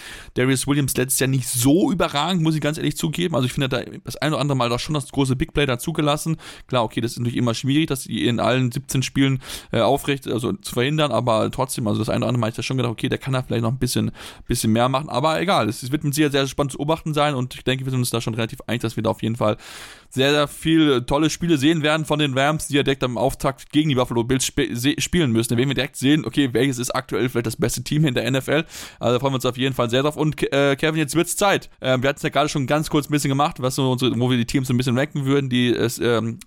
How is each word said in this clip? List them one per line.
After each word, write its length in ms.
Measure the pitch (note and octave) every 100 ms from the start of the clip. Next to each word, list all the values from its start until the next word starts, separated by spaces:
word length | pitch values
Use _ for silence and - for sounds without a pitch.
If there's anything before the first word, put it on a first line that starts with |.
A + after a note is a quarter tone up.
| - - -
Darius 320 | - B2+ C3 C#3
Williams 280 | C#3+ C3+ -
letztes 200 | C3 -
Jahr 100 | C3+
nicht 200 | C3+ B2
so 420 | A#2+ B2+ E3 A3+
überragend, 520 | F3+ E3 C#3+ D#3+ F#3
muss 120 | D#3+
ich 60 | D#3
ganz 160 | D3 D#3
ehrlich 200 | D3 -
zugeben. 380 | E3 D3+ F3
Also 120 | D#3 B2+
ich 80 |
finde, 160 | - C3+
da 100 | B2+ - -
das 120 | - -
ein 160 | D3
oder 80 | C3+
andere 180 | C#3+ C3
Mal 100 | A#2+
doch 120 | A#2+
schon 140 | -
das 160 | D3+ -
große 260 | C#3 C3 C3
Big 180 | D#3+
Play 100 | -
da 140 | C#3+ A#2+
zugelassen. 580 | - D#3+ D3 D3+ D#3+ D#3+ - - -
Klar, 180 | B2+
okay, 160 | A2 -
das 120 | A2+
ist 80 | -
natürlich 180 | A#2+ A#2+
immer 160 | A#2+
schwierig, 320 | A2+ C3 C#3+ D#3+
das 180 | C3+
in 340 | - A2+ A#2 A#2
allen 320 | G2+ B2+ B2+
siebzehn 320 | C3+ - C3+
Spielen, 380 | C3 C3 C#3 C3 - - -
äh, 80 | A2+
aufrecht, 480 | G#2+ C#3 - C#3 -
also 240 | A2 G#2
zu 220 | F#2+ -
verhindern, 360 | B2 C3 D#3 D3
aber 400 | A2+ B2 A2 G#2+
trotzdem, 360 | A#2+ C3+ - G#2+
also 140 | G#2+
das 100 | G#2+
ein 80 | A#2
oder 80 | A2+
andere 140 | B2
Mal 80 | A2
hab 40 |
ich 40 | -
da 60 |
schon 140 | - C3
gedacht, 160 | A#2+
okay, 160 | A2 B2+
der 100 | A2+
kann 140 | C3
da 100 | C3
vielleicht 200 | B2+ A2+
noch 100 | A2+
ein 60 | C3
bisschen, 320 | B2+ A2 A2 - - - -
bisschen 260 | A#2+ A2
mehr 180 | A2+ B2
machen, 180 | C3+ -
aber 320 | A#2+ D#3 D#3+
egal, 300 | E3+ E3+ A2
es, 120 | -
es 80 | B2
wird 140 | D3+
mit 80 | D3
Sicherheit 200 | C#3+ D3+
sehr 140 | C#3 C3+
spannend 240 | - C#3+
zu 60 | -
beobachten 360 | D3 D#3+ E3
sein 200 | D3+ D3
und 200 | C3+ B2+
ich 100 | -
denke, 220 | - C3 C3
wir 60 |
sind 80 | C3
uns 100 | A#2+
da 100 | A#2
schon 140 | A#2+
relativ 240 | A2+ A2+ B2+ -
einig, 160 | A#2+
dass 140 | A2+ A#2
wir 80 |
da 60 | G#2+
auf 120 | F#2+
jeden 140 | A2+ A#2
Fall 200 | G#2+ G#2+ - - - - -
sehr, 220 | B2+ C3+
sehr 160 | D3 C#3+
viel 540 | - D#3+ D#3+ D3+ B2+
tolle 280 | B2+ C#3+ D#3
Spiele 260 | - E3+ D3+
sehen 260 | C#3+ E3
werden 220 | D3 D#3+
von 140 | D#3 D3+
den 180 | D3 C3
Rams, 300 | C#3 D#3 -
die 80 |
ja 80 | C#3+
direkt 220 | D#3 C3
am 120 | B2+ C#3
Auftakt 540 | C3+ - C#3+ C3 -
gegen 180 | D3+ D#3+
die 60 |
Buffalo 300 | B2 B2 A#2
Bills 200 | A2+ C3 -
sp-, 240 | - C3+
se-, 260 | A2+ C3 -
spielen 300 | - F3 C#3
müssen. 200 | A2+ A#2+
Da 60 | A#2
werden 120 | C#3
wir 80 | C3
direkt 200 | B2+ -
sehen, 280 | B2+ D3+ -
okay, 220 | F#3 G3
welches 280 | A2 C#3 B2
ist 100 | A#2+
aktuell 380 | B2+ - G#2 B2+
vielleicht 180 | A#2+ A2+
das 80 |
beste 300 | - A#2 -
Team 200 | - D3
in 100 | D#3
der 100 | B2
N 100 | A#2
F 140 | C3+ B2+
L. 160 | C#3+ E3 - - -
Also 160 | A#2+
da 60 | B2
freuen 140 | C3+
wir 20 | C3
uns 100 | B2+
auf 100 | A#2+
jeden 160 | C3+
Fall 160 | C3 A#2+
sehr 140 | B2+
drauf. 140 | D3 D3
Und, 360 | D#3 - -
äh, 220 | C#3 C#3
Kevin, 240 | C#3 D#3 D#3
jetzt 160 | C#3+
wird's 220 | D3+ E3+ -
Zeit. 340 | G3+ D3+ - -
Ähm, 220 | C3 B2+
wir 60 | C3+
hatten's 160 | D3
ja 60 | D#3
gerade 180 | C#3 D3
schon 180 | D3+ B2+
ganz 240 | D3 D#3
kurz 180 | D3+ C#3
ein 40 |
bisschen 160 | D3 C#3+
gemacht, 340 | C#3 D3+ -
was 140 | B2+ B2+
so 160 | C3
unsere, 260 | B2 B2+ A2
wo 100 | B2
wir 80 | B2+
die 100 | A2+
Teams 200 | C#3+ C3
so 80 |
ein 20 | B2
bisschen 220 | B2+ B2
ranken 280 | C#3+ D3 C3+
würden. 220 | C#3 C3+
Die, 200 | B2 B2
es, 320 | - A#2 -
ähm, 400 | A#2+ A2+ A2+ A#2+